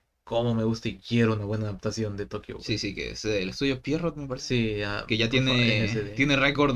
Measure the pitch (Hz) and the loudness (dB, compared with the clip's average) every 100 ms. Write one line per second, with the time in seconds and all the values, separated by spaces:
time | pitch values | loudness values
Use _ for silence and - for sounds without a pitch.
0 | _ _ - 117 120 113 110 110 113 95 | _ _ -4 0 2 2 0 0 -4 -8
1 | - 117 113 107 101 110 107 98 - 110 | 0 4 4 2 -2 -2 -4 -4 -4 -2
2 | 107 101 101 104 - - - 107 104 87 | -4 -4 -6 -8 -10 -10 -4 -4 -4 -6
3 | 62 - 107 104 92 - 139 131 131 160 | -8 -6 -2 -2 -2 -2 -2 0 -2 -2
4 | 170 147 139 127 - 127 113 104 104 104 | -2 -6 -8 -8 -2 0 2 -2 -2 -4
5 | 110 110 113 127 131 123 117 107 107 110 | -2 0 2 2 4 4 4 4 2 0
6 | 101 104 139 139 139 143 143 | -2 0 2 4 2 4 2